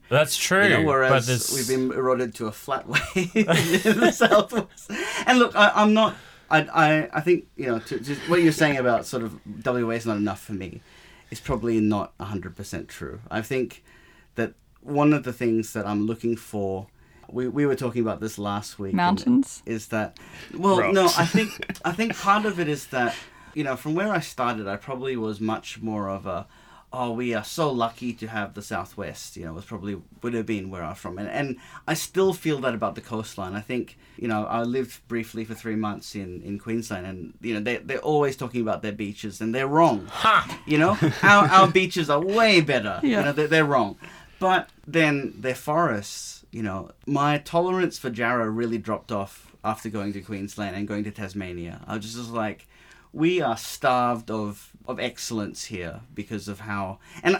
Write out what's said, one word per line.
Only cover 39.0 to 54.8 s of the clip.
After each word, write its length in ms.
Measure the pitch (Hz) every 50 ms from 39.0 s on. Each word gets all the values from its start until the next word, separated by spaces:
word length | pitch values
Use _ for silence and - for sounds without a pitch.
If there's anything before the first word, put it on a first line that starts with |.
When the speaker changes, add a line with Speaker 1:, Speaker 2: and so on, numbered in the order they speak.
| 107 101 104 - - 104 90 -
Speaker 2:
and 120 | 110 113 113
they're 140 | 131 135
wrong. 400 | 139 147 160 170 151 117 98 92
Speaker 1:
Ha! 520 | - - - - 220 208 165 - - - - -
Speaker 2:
You 120 | 143 151
know, 200 | 147 160 185 208 - 170 147
Speaker 1:
<laughs> 140 | - - 180
Speaker 2:
our, 240 | 196 202 202 190 143
our 180 | 185 190 190
beaches 420 | 175 156 190 185 - - 180 156 147
are 120 | 143 147
way 400 | 175 190 208 226 226 214 196 170
better. 380 | 151 147 135 120 101 104 92 87 311
Speaker 3:
Yeah. 160 | 269 160 101
Speaker 2:
You 60 | -
know, 60 | 147 143
they're, 140 | 151 151
they're 180 | 147 160 160 151
wrong. 320 | 143 139 127 110 98 - - - - - - - - - -
But 300 | 190 185 185 - - - - _ -
then 460 | 151 143 165 160 151 143 139 131 - -
their 180 | 101 117 131 127
forests, 920 | - - 151 151 165 175 139 110 101 101 - - - - - - - _ -
you 120 | - 113 110
know, 280 | 101 92 95 85 - - _ -
my 340 | 143 143 143 143 147 147 147
tolerance 580 | 147 - 170 170 175 180 185 185 180 - -
for 120 | - - 127
jarrah 400 | 113 113 120 117 123 120 113 110
really 280 | 107 117 120 113 117
dropped 340 | 107 - 110 107 - - -
off 440 | 113 101 98 - - - - - _ _ -
after 260 | 107 107 - - 113
going 240 | 104 104 101 104 98
to 80 | 98
Queensland 540 | 87 110 104 95 98 101 - 107 104 98 92
and 120 | 101 104
going 160 | 101 104 104 104
to 80 | 107
Tasmania. 720 | 101 110 101 92 95 101 92 90 87 87 85 85 90 - -
I 80 | - 107
was 80 | 110 101
just, 100 | 110 113
just 120 | 120 120 113
like, 360 | 117 113 110 104 98 - - _ _ _ - - - - _ _
"We 300 | - 147 156 175 180 180
are 160 | 147 120 113
starved 720 | - - - - - - 131 123 123 123 120 120 113 117 123
of, 400 | 110 110 104 104 104 - - - - -